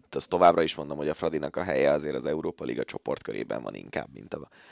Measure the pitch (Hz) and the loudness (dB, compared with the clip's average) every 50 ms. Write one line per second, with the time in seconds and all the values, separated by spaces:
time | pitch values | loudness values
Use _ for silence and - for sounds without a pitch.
0 | - - - - - - 90 87 90 85 85 85 82 80 - 80 73 71 76 76 | -14 -8 -6 -6 -4 0 4 8 8 8 8 8 4 2 0 -4 -6 -8 -6 -4
1 | 73 73 78 - 87 82 80 76 71 71 - - 87 95 76 65 69 71 73 76 | -2 -4 -2 -2 -2 -2 -2 -2 -4 -4 -4 -4 -2 0 2 4 4 4 4 4
2 | 73 73 71 64 62 71 76 78 80 - - - - 64 58 60 - - - - | 2 -2 -4 -4 -2 -2 -2 -2 -4 -6 -6 -6 -6 -6 -4 -4 -4 -6 -6 -8
3 | - - 67 - - - - 50 - - 52 58 60 50 - 50 - - - - | -6 -6 -6 -6 -6 -8 -6 -6 -4 -4 -6 -6 -6 -8 -10 -12 -12 -8 -8 -8
4 | - - 67 - - - - 78 73 - _ - - - | -8 -8 -14 -18 -16 -10 -10 -10 -10 -12 _ -20 -20 -20